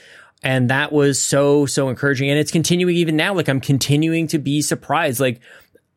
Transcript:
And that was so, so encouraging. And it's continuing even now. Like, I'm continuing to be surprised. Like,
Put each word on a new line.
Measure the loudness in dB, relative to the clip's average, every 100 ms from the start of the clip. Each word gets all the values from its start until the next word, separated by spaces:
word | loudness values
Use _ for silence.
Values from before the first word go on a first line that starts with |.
| -20 -20 -20 _
And | -2 0 2
that | 0 0
was | 2 2 0
so, | 0 2 4 4 2
so | 0 -2
encouraging. | -2 -2 0 0
And | 0
it's | 0
continuing | 0 0 0 0 0
even | 0 0
now. | 0
Like, | -2 0
I'm | -2
continuing | 0 0 0 0 0 -2 -2
to | -4
be | -2 -2
surprised. | -2 -4 -2 -2 0 0
Like, | -2 -4 -12 -20 _ _ _